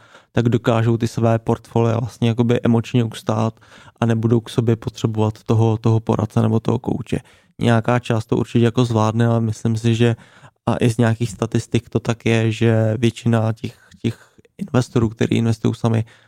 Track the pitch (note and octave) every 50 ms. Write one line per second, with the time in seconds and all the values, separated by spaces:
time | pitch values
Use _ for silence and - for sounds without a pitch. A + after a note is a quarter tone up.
0 | _ _ - - _ _ - B2 A#2 A#2+ A#2 A2+ - C3 A#2 A2+ A2+ A#2+ A#2 A2
1 | A#2 A2+ - - A#2 A#2 A2+ A2+ - - A#2 - - - - A#2 A#2 A#2 A2+ A2+
2 | B2 G#2+ - - B2 A#2 A2+ A#2 A#2+ A#2 A#2+ A#2+ - A#2+ A#2 A#2 A2+ - - B2+
3 | A#2 A2 - - - - A2 A2 A2+ A2+ - _ _ - - - - - - -
4 | A#2 A2+ A#2 A2+ A2 A2+ A#2+ A#2 - - - - A#2 A2+ A#2 A2 - A#2+ - -
5 | - A#2 A2 G#2+ G#2+ G#2+ G#2+ - - - A#2 A2 A2+ A2+ A2 G#2+ - A#2 A2+ A2
6 | A2 - A2 - - - - A#2 A#2 A2 A2 A2+ - A#2 A2+ A#2 - - - -
7 | - - - - - _ _ _ _ _ _ - - A#2 A#2 A2+ G#2+ - A#2+ A#2+
8 | - - A#2 A2 - - B2+ B2 A#2+ - - A#2+ A#2 A#2 A2 B2 B2+ A#2 A2+ A2
9 | A2 A2 G#2+ A#2 A#2 A#2 A#2 A#2 A2+ A2 A2 - - A2+ A2+ A2 A2+ A#2 A2+ A2+
10 | A#2+ A#2 A2+ - - - - - - - _ _ _ - A2 - - A#2+ A2 -
11 | A#2+ A2+ A2+ A2+ A#2+ A#2 - - A2+ A2 - A#2 - - - A#2 - - - A#2
12 | - - A#2 - - A#2 A2+ A2+ A2+ A2+ A2 A2 A2+ A2+ A2+ A2 A2 A2 G#2+ A#2
13 | B2 A#2 - - - A#2+ A2+ A2+ A2 A2 A2+ - - A2 - _ _ _ - -
14 | - A#2+ A2+ - - _ _ _ - _ _ - G3+ - - B2+ B2 - - B2
15 | A2+ A2 A2+ A#2+ A#2 A2 A2+ A2+ A2+ A2+ A2+ - - A#2 A2+ - - A#2 A2+ A2
16 | A2 - - _ _